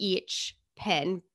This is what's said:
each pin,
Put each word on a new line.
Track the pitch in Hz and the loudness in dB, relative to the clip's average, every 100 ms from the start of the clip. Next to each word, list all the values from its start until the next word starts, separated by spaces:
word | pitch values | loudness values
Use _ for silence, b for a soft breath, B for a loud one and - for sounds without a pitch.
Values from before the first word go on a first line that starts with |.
each | 202 185 - - - - _ - | 0 0 0 -6 -6 -10 _ -8
pin, | 214 165 151 185 - | 0 2 2 -2 -6